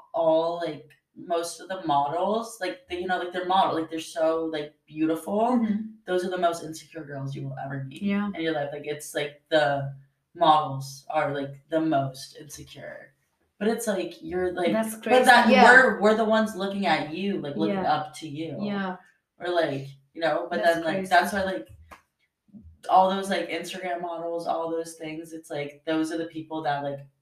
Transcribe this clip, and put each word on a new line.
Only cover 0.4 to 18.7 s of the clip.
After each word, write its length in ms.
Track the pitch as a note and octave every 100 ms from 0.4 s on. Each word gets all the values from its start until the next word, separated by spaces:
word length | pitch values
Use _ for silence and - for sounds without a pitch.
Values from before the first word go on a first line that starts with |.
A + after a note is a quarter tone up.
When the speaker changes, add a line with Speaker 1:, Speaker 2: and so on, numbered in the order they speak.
| E3 E3+ E3
Speaker 1:
like, 240 | C#3 - _ _ -
most 440 | - E3+ E3 -
of 80 | F3
the 180 | F#3+ E3
models, 720 | C#3 C#3+ E3+ F#3 A3 A3+ -
like, 280 | F3+ F3 -
they, 120 | F3+
you 60 | F#3+
know, 120 | F3+
like, 120 | F3
they're 140 | F#3 F3+
model, 340 | F#3+ E3+ D#3+
like, 100 | D#3+
they're 100 | D#3+
so, 460 | - E3+ D#3+ E3 D#3+
like, 280 | D#3 D3 _ _
beautiful. 540 | D3+ D#3+ D#3+ - G#3
Speaker 2:
Mm-hmm. 400 | A#3 B3 G#3+ G3+ - - -
Speaker 1:
Those 200 | F3+ F#3
are 40 |
the 80 | F3+
most 260 | E3+ E3
insecure 400 | D3+ D#3+ - D#3+
girls 320 | D3 C#3 C3+ C#3
you 80 |
will 140 | C3+ -
ever 200 | A2+ C#3
meet 180 | C3+ C#3
Speaker 2:
Yeah. 300 | G3+ G3+ G#3
Speaker 1:
in 80 | F3
your 120 | E3
life. 160 | D#3 C#3+
Like, 160 | D3 C#3+
it's, 260 | D3 -
like, 300 | D#3 D3 - -
the 440 | D#3+ D3 C#3 C#3 - - _ _
models 720 | E3+ E3 D#3 C#3 C3+ - - -
are, 260 | D#3 C#3+ C#3+
like, 260 | C3+ - -
the 120 | D#3+
most 540 | D#3+ C#3 C3+ - - -
insecure. 760 | D3+ - C#3 C#3 - - - _ _ _ _ -
But 100 | G#3
it's, 200 | A3+ -
like, 340 | F#3+ E3+ -
you're, 320 | D#3+ F3+ F3+
like, 180 | F3+ E3+
Speaker 2:
That's 240 | A3 A3 -
Speaker 1:
but 80 |
Speaker 2:
crazy, 220 | A3+ B3+ B3+
Speaker 1:
that 240 | A#3 A3
Speaker 2:
yeah. 140 | G#3
Speaker 1:
we're, 360 | A#3+ B3 B3+ G3
we're 160 | G#3 A3
the 80 |
ones 320 | G#3+ A3 G#3+ F3+
looking 300 | F#3+ G3 F#3
at 280 | D3+ C#3+
you, 280 | E3 G3+ E3+
like, 160 | D3 -
looking 180 | E3 G3
Speaker 2:
Yeah. 180 | F3
Speaker 1:
up 220 | D3 - -
to 80 | D3+
you. 280 | C#3+ E3 C#3
Speaker 2:
Yeah. 340 | G#3